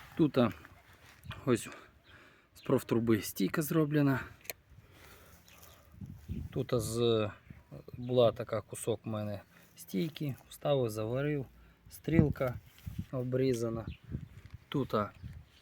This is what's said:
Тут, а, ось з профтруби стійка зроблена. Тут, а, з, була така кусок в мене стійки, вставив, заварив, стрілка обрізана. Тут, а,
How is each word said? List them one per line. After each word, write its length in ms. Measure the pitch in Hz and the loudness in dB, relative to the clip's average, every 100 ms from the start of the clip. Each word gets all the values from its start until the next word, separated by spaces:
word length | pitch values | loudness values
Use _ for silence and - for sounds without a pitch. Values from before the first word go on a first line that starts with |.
| - - | -6 2
Тут, 220 | 151 135 | 4 4
а, 140 | 117 - - - - - - - - - | 2 0 -14 -20 -20 -20 -20 -20 -14 -6
ось 240 | - 117 - - - - - - - - _ | 0 0 0 -14 -20 -20 -20 -20 -20 -20 _
з 80 | - | -10
профтруби 600 | - 131 - 117 113 107 | 0 0 2 2 4 2
стійка 400 | - - 185 - | 2 -2 0 0
зроблена. 580 | 143 160 147 151 143 131 - - - - _ - - - - - - - - - - - - - - - - - - | 0 2 2 4 4 2 -2 -14 -16 -16 _ -20 -20 -20 -20 -20 -20 -20 -20 -20 -20 -20 -20 -18 -16 -14 -10 -10 -6
Тут, 220 | 147 123 | -6 -2
а, 80 | 123 | -2
з, 500 | 110 113 120 113 104 - - - - 143 - - | 0 2 2 2 0 -6 -18 -20 -18 -18 -14 -10
була 340 | 123 127 113 | 0 6 6
така 280 | 104 110 107 | 4 -4 -6
кусок 400 | - - - 107 | -6 -6 -2 -2
в 40 | 113 | -2
мене 320 | 107 104 101 - - - - | -4 -4 -8 -12 -20 -20 -20
стійки, 580 | - 185 165 - 147 120 - | -6 -2 -2 -4 -6 -6 -12
вставив, 420 | - 151 139 120 | -4 0 2 2
заварив, 560 | 107 110 127 147 147 - - - _ - | -2 -2 -2 0 -2 -4 -12 -20 _ -20
стрілка 640 | - - 160 147 - 127 117 - - - - - | -10 2 4 6 4 -4 -4 -12 -14 -12 -8 -8
обрізана. 760 | 135 127 127 131 117 117 113 - - - - - - - - - | -6 -2 2 2 2 -2 -4 -8 -12 -10 -10 -10 -18 -20 -18 -6
Тут, 260 | 147 127 | -4 0
а, 160 | 110 101 - - - - - | 0 -2 -6 -14 -14 -20 -20